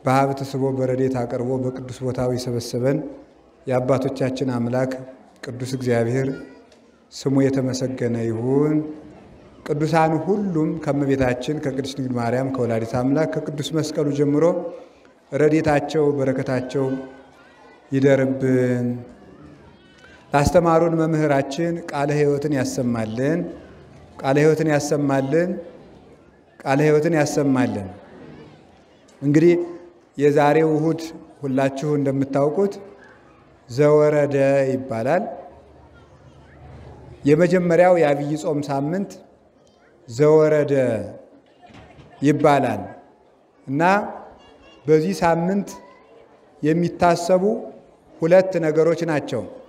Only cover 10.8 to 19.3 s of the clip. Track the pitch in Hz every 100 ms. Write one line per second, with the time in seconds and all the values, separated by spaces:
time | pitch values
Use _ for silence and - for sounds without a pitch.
10.8 | - 143 139 135 127 123 139 151 143 131
11.8 | 131 - 127 120 117 123 131 135 117 113
12.8 | 110 127 127 143 151 156 147 147 - 156
13.8 | 147 - 147 139 143 147 165 - - -
14.8 | - - - _ _ 135 151 156 156 143
15.8 | 143 160 147 143 131 131 131 127 127 143
16.8 | 135 131 - - - - - - - -
17.8 | - 135 139 135 131 131 131 127 127 123
18.8 | 123 123 - - -